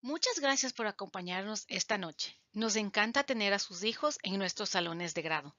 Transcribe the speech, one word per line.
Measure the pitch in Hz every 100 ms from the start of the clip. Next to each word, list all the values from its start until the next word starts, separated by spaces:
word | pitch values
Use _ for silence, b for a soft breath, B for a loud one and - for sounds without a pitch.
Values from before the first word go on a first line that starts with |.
Muchas | 240 330 494 415
gracias | 277 269 254
por | - 214
acompañarnos | 196 196 190 175 180 196 214 -
esta | 185 - 208
noche. | 175 147 - - _
Nos | 208 226 214
encanta | 208 208 220 254
tener | 277 247 202
a | 196
sus | - 175
hijos | 214 - 302 -
en | 180 196
nuestros | 185 - 208
salones | 185 170 165 175
de | 156
grado. | 160 156 143